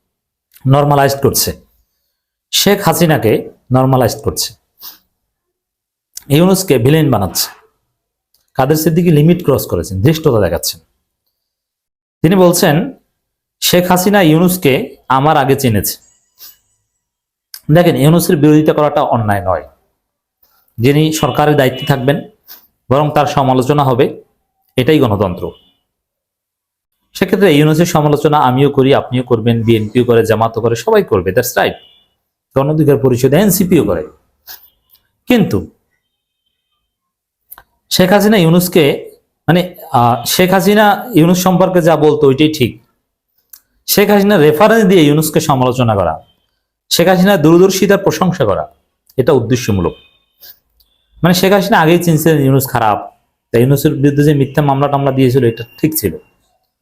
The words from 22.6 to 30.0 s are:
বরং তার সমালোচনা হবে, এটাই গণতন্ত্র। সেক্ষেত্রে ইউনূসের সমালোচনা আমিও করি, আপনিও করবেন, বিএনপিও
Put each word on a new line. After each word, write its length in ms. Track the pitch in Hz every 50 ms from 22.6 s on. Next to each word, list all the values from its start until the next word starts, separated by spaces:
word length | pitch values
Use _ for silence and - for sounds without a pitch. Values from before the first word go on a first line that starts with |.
| _ _ _ _ _ -
বরং 200 | 127 143 151 147 -
তার 120 | 156 143
সমালোচনা 580 | - - 147 135 131 127 131 127 131 147 151 139
হবে, 380 | 131 123 117 240 - - - - _ _ _ _ _ _ _ _ _ _
এটাই 240 | 131 123 135 156 147
গণতন্ত্র। 520 | 131 110 101 95 104 90 87 90 90 82 - - _ _ _ _ _ _ _ _ _ _ _ _ _ _ _ _ _ _ _ _ _ _ _ _ _ _ _ _ _ _
সেক্ষেত্রে 420 | _ - 196 - 220 190 202 185 147
ইউনূসের 320 | 143 151 156 156 156 175
সমালোচনা 520 | 175 - 156 147 151 147 143 - 156 147 151
আমিও 320 | 139 127 123 135 143 139
করি, 240 | - 135 127 135 135
আপনিও 280 | 110 - - 123 127
করবেন, 400 | 127 - 120 107 107 120 117 117
বিএনপিও 420 | 110 113 113 107 107 104 - 123